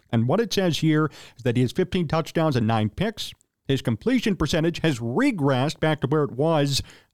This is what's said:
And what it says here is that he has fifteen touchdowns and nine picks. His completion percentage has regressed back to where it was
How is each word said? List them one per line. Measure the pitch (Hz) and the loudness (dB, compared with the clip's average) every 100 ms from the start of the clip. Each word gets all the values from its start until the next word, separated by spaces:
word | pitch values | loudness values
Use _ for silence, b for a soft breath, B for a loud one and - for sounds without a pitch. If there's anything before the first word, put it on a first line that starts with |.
| _ | _
And | 120 117 | 0 2
what | 180 | 0
it | 233 | 0
says | - 185 143 | 0 0 2
here | 156 156 156 B B - | 2 2 0 B B -6
is | |
that | 123 | -2
he | 117 | 0
has | 123 | 0
fifteen | - 185 185 160 | 0 -2 -2 -2
touchdowns | 160 160 - 160 123 | -2 -2 -2 0 2
and | 110 | 2
nine | 113 107 | 2 0
picks. | - 202 - - - _ _ - | -2 -4 -4 -12 -14 _ _ -4
His | 135 | -2
completion | - 113 - 254 233 | -2 -2 0 0 0
percentage | 190 156 170 160 165 | 0 0 0 0 0
has | 160 127 | -2 -2
regressed | 117 131 277 208 139 127 139 - | -2 0 0 2 2 2 0 0
back | 160 151 | -2 0
to | 131 | 0
where | 156 | 0
it | 139 | 0
was | 127 156 160 143 135 B B B | 0 0 2 2 0 B B B